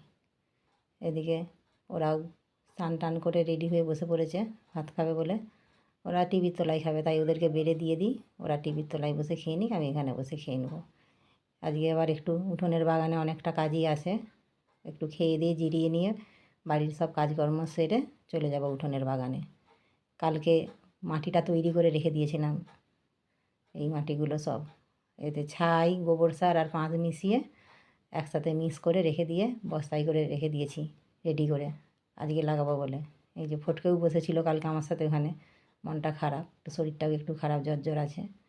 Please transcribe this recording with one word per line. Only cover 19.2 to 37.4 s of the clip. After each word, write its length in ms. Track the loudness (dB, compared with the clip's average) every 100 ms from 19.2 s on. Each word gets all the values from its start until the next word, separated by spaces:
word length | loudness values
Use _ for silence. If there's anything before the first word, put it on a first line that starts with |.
| -2 -6 -8 -16 _ _ _ _ _ -4
কালকে 320 | -2 2 4 4 2 -10 _ _
মাটিটা 380 | -6 -4 0 0
তৈরি 280 | 2 2 2
করে 160 | 4 4
রেখে 200 | 4 2
দিয়েছিলাম, 440 | 0 0 0 -2 -2 -8 -18 _ _ _ _ _ _ _ _ _
এই 120 | -6 -4
মাটিগুলো 480 | -2 -2 -2 -2 -2
সব, 220 | -4 -6 -8 -16 _ _ _ -10
এতে 240 | -6 -6 -6
ছাই, 440 | 0 2 4 4 2
গোবর 340 | 2 4 4
সার 240 | 4 2 4
আর 120 | 2
পাঁচ 240 | 0 0
মিশিয়ে 460 | 0 0 0 0 0 -2 -12 -20 -20 _ _ _
একসাথে 380 | -6 -4 -2 0
মিক্স 220 | 0 0 0
করে 220 | 2 4
রেখে 220 | 2 2
দিয়ে 200 | 0 0 0 -2 -6
বস্তায় 380 | -6 -2 0 2
করে 140 | 2 0
রেখে 200 | 0 -2
দিয়েছি 320 | -2 -4 -4 -8 -10 _ _
রেডি 200 | -2 0 2
করে, 220 | 0 -2 -8 -16 _ _ -8
আজকে 260 | -2 0
লাগাবো 300 | 2 2 0 0
বলে। 220 | -2 -4 -8 -16 _ -8
এই 100 | -6
যে 100 | -2
ফটকেও 380 | -2 0 2 4
বসেছিল 400 | 4 4 2 2
কালকে 240 | 2 2 0
আমার 180 | -2 -2
সাথে 140 | 0 2
ওখানে, 240 | 2 0 -4 -14 _ _ _
মনটা 260 | -6 -2 -2
খারাপ, 320 | 0 -2 -2 -8
একটু 160 | _ -8
শরীরটাও 400 | -4 -4 -2 0
একটু 220 | 0 -2
খারাপ, 260 | -2